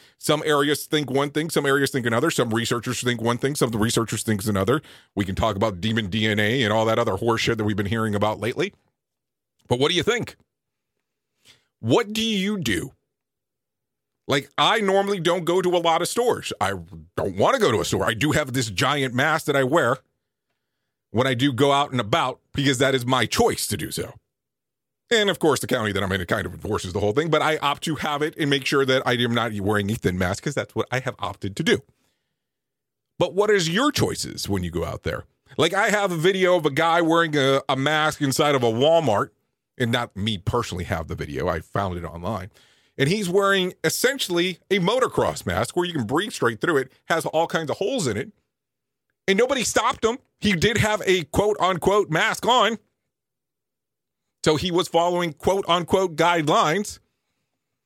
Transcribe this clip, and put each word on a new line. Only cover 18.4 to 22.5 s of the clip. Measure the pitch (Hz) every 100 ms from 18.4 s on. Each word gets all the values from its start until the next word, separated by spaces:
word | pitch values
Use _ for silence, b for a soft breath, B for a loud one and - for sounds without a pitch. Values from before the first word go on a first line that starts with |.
| 135
this | 127 113
giant | 90 131 143 131 123
mask | 156 156 -
that | 139
I |
wear | 131 165 120 127 _ _ _ _ _ _ _ _ _ _ _
when | 107 131
I |
do | 120 143
go | 120 139
out | 139 143
and | 127
about | 107 165 131 - _